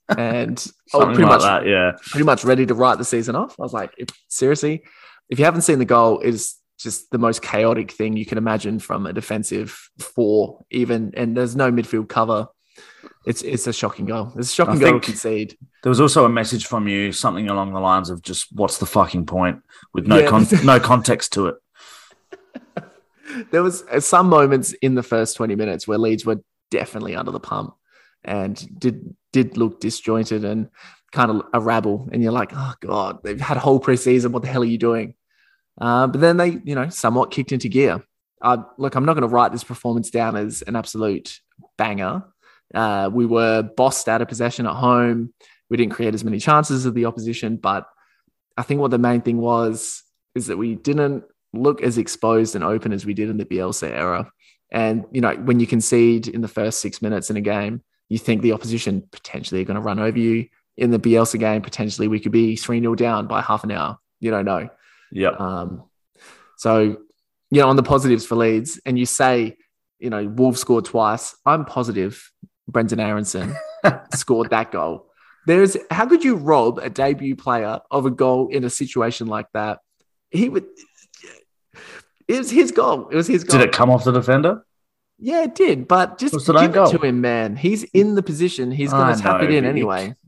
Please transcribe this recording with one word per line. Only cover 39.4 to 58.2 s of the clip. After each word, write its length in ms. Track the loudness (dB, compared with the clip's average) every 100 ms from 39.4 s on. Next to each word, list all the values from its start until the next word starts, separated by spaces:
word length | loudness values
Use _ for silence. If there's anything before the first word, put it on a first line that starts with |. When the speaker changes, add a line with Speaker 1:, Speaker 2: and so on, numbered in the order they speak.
| 2
Speaker 1:
this 140 | 0
performance 460 | -10 -8 -4 -4 -2
down 260 | -2 -2 -4
as 260 | -6 -8
an 140 | -8 -8
absolute 640 | -6 -4 -4 -4 -8 -20 _ _ -14 -6
banger. 460 | -4 -4 -6 -6 -10 _ _ _ _
Uh, 380 | -4 -2 0 -2
we 140 | 0 2
were 360 | 2 2 2
bossed 460 | 0 2 0 0 -2
out 140 | -2
of 60 | -2
possession 360 | -4 -4 -4 -6
at 80 |
home. 580 | 0 2 4 2 0 -6 _ _ _ -6
We 60 | -2
didn't 180 | -2
create 200 | -2 -4
as 80 | -2
many 160 | -4 -2
chances 480 | 4 4 4 0 -2
as 60 |
the 140 | -2 -2
opposition, 500 | -4 -8 -6 -6 -4
but 300 | -2 -4 -6 _ _ _ _ _ _ -10
I 60 |
think 180 | -4 -2
what 120 | 0
the 60 | 2
main 240 | 2 0
thing 160 | 0 -2
was 640 | 0 0 0 -4 -8 -14 _ _ _ -10
is 100 | -8
that 100 | -6
we 180 | -6 -6
didn't 480 | -2 0 0 -4 -10 _ _
look 300 | -2 0 0
as 160 | -2 -2
exposed 580 | -4 -2 2 2 2 -2
and 80 |
open 280 | -4 -4 -4
as 140 | -6 -6
we 80 |
did 160 | -6 -6
in 60 | -6
the 80 |
Bielsa 440 | -6 -4 -4 -6 -8
era. 400 | -6 -4 -4 -6 _ _ _ _
And, 320 | -2 -2 -2 -4
you 80 | -2
know, 140 | 0 0
when 240 | 0 0
you 80 | 2
concede 580 | 0 2 4 4 4 -2
in 140 | -8
the 80 | -6
first 320 | -4 -4 -4
six 200 | -8 -6
minutes 300 | -6 -4 -6
in 60 | -6
a 40 |
game, 400 | -4 -4 -4 -8 -14 _ -8
you 100 |
think 240 | -6